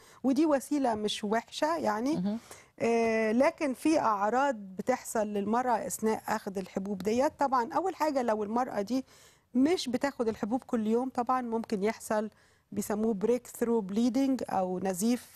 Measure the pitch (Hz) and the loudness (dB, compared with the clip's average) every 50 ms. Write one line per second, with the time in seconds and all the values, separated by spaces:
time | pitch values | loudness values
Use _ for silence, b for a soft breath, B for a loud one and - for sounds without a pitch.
0 | B B B B B 262 269 254 330 311 285 269 - - 294 294 269 240 220 214 | B B B B B 0 2 4 4 4 4 2 0 0 -2 0 2 2 0 0
1 | 208 208 - - - 202 214 226 - - - - 311 302 339 330 120 208 208 214 | -2 -4 -4 -2 -2 0 0 0 -2 -4 -4 -2 0 0 0 0 0 0 0 0
2 | 240 277 320 - 180 208 214 233 B B B B B B B - - 233 233 233 | 0 0 0 0 0 -2 -2 -4 B B B B B B B -2 0 2 2 2
3 | 226 226 220 220 220 214 220 247 277 330 320 - 330 277 247 - - 311 320 302 | 2 2 2 2 2 2 4 4 4 4 4 2 -2 -4 -2 0 2 2 4 4
4 | - 226 214 196 202 214 233 254 277 285 262 214 202 190 190 196 - - - - | 4 2 2 2 0 2 2 2 2 2 0 -4 -8 -14 -12 -10 -2 -2 -2 -2
5 | - - - 233 208 214 208 202 202 202 226 240 254 254 226 208 - - - - | -2 -4 -2 -2 -2 0 -2 -2 -2 0 0 0 2 2 0 0 -2 -4 -6 -2
6 | 220 220 220 - - - 214 220 - 208 185 196 185 - - 202 190 202 208 190 | 0 0 0 0 -2 -4 -4 -4 -4 -6 -6 -6 -8 -4 -6 -6 -4 -4 -6 -4
7 | - 214 220 247 269 311 - - 285 269 269 254 233 330 330 294 339 381 311 - | -2 -2 2 2 2 0 2 0 0 2 2 0 0 0 0 0 0 0 -2 0
8 | 302 311 269 269 247 226 214 214 208 202 220 240 254 - - 208 202 202 247 262 | -2 0 0 0 0 0 0 0 -2 -2 0 -2 -2 0 -2 -4 -4 -2 -2 -4
9 | - b b b b b b b b b - 247 262 311 359 - - 254 233 254 | -4 b b b b b b b b b 2 2 4 4 4 2 0 -2 -2 0
10 | - 277 - - 240 220 214 - - 202 240 262 - - - 226 214 214 220 240 | -2 -2 -2 -2 -2 -2 -2 -4 -4 -2 -2 -4 -4 -2 -2 -2 0 2 2 2
11 | 262 269 - 247 240 233 262 254 247 233 226 226 - - 233 190 190 214 220 - | 0 0 -2 -4 -2 0 0 -2 -2 -2 -4 -4 -2 -2 -4 0 0 -2 -2 -4
12 | - - 226 214 220 214 b b b b b b b b 202 202 202 - 214 208 | -4 -2 0 0 0 -4 b b b b b b b b -8 -6 -4 -4 -2 0
13 | 214 226 226 185 208 220 247 247 - - - - 240 233 233 226 202 185 202 233 | 0 0 0 0 2 0 0 0 -2 -8 -6 -4 -2 0 0 0 0 -2 -2 0
14 | 233 254 214 269 277 269 262 226 - - - 190 185 185 185 180 190 190 190 170 | 0 2 2 2 2 2 0 -2 -2 -2 0 0 0 0 -2 -4 -2 -2 -2 0
15 | 208 233 247 233 - - - | 2 0 0 0 -2 -10 -6